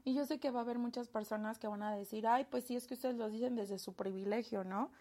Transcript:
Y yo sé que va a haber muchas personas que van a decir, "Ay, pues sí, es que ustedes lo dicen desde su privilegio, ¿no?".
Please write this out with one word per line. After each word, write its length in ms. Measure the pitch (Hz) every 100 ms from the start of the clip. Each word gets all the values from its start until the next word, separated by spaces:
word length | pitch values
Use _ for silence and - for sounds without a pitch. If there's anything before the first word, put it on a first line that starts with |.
Y 100 | -
yo 120 | 262 285
sé 140 | 302
que 100 | 277
va 100 | 247
a 20 |
haber 160 | 233 240
muchas 300 | 240 247 240
personas 500 | 220 214 214 214 226
que 100 | 214
van 140 | 208
a 120 | 214
decir, 320 | 208 202 220 226
"Ay, 200 | 240 277
pues 140 | 247
sí, 100 | 247 247
es 100 | 247
que 60 |
ustedes 220 | 254 262 240
lo 120 | 220
dicen 260 | 214 247
desde 240 | 240 202 190
su 140 | -
privilegio, 720 | 190 196 190 196 220 226 208
¿no?". 260 | 185 196 285 -